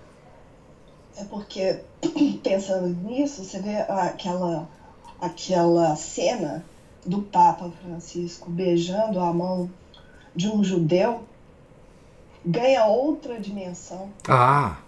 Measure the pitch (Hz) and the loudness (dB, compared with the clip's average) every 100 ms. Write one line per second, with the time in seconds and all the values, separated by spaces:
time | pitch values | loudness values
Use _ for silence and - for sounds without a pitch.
0 | - - - - - - - - - - | -20 -20 -20 -20 -20 -20 -20 -20 -20 -20
1 | - - 202 208 - 196 190 - - - | -20 -16 -12 -10 -10 -2 -2 -2 -8 -6
2 | 330 294 285 190 220 196 196 185 180 175 | -2 2 2 2 0 0 0 -2 -2 -4
3 | 208 254 285 190 190 190 202 208 - 196 | -4 -2 -2 -4 -10 -8 -4 -4 -2 0
4 | 175 - 185 180 175 156 165 - - - | -2 -2 -4 -2 -2 -2 -6 -16 -20 -20
5 | - - 175 - - 180 170 170 160 151 | -20 -8 -8 -6 0 4 6 6 4 2
6 | - - 262 233 156 - - - - - | -4 -2 0 0 -4 -6 -12 -20 -20 -12
7 | 180 202 202 - 220 - 175 165 180 170 | -4 -4 0 6 6 4 -4 -12 -12 -14
8 | - 170 175 - 175 175 185 170 170 196 | -10 -8 -8 -10 -8 -2 2 2 2 0
9 | 220 185 175 170 185 185 180 - - - | 0 0 0 0 -2 -2 -6 -10 -20 -20
10 | - - - 170 208 214 185 180 156 180 | -20 -20 -12 -4 0 2 2 2 4 4
11 | 233 233 - - - - - - - - | 2 0 -8 -20 -20 -20 -20 -20 -20 -20
12 | - - - - 175 196 254 262 214 233 | -20 -20 -20 -10 -4 0 4 4 4 4
13 | 302 - 247 233 196 202 180 175 - 185 | 0 -2 -6 -10 -10 -10 -10 -12 -14 -14
14 | 196 - - 127 123 143 117 78 | -14 -8 2 4 6 4 0 -6